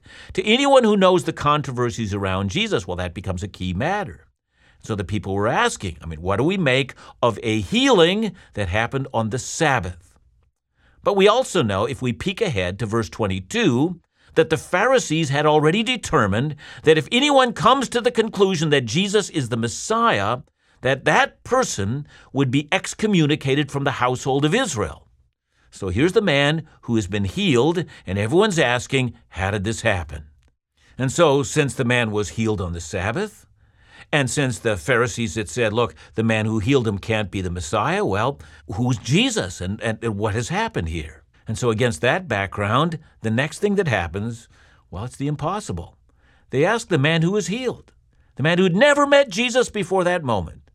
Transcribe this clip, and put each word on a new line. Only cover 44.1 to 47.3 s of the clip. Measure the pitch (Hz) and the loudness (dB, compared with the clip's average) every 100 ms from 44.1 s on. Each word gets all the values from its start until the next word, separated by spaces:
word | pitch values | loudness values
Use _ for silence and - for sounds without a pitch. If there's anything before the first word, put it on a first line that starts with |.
| 98 117 117 - _ _ _ _ | -6 -8 -10 -18 _ _ _ _
well, | 90 | -12
it's | 127 - | -12 -6
the | 143 | -6
impossible. | 147 156 208 202 87 87 _ _ _ _ _ - | -4 -4 -6 -8 -10 -10 _ _ _ _ _ -6
They | 127 | 0
ask | 175 240 - | 2 0 0
the | 156 | 2
man | 147 165 | 2 2
who | 170 | 2